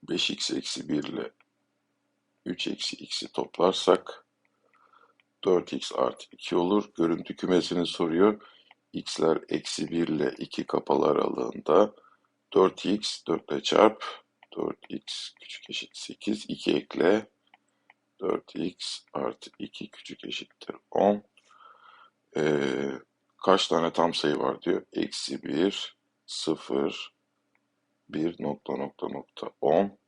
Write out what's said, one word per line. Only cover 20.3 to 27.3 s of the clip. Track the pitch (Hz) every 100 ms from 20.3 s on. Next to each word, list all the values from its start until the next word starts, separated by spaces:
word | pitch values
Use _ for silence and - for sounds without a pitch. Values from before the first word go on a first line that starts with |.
| - - _ - - _
on. | - 95 104 - _ _ _ - - - - - _ _ -
Ee, | 76 73 69 65 69 65 - _ _ _
kaç | - 95 -
tane | 82 82
tam | - 85
sayı | - 73 71
var | 65 -
diyor. | - 92 -
Eksi | - - - - -
bir, | - 69 95 - - _ _ _ _
sıfır, | - - 78 - 67 71 - - _ _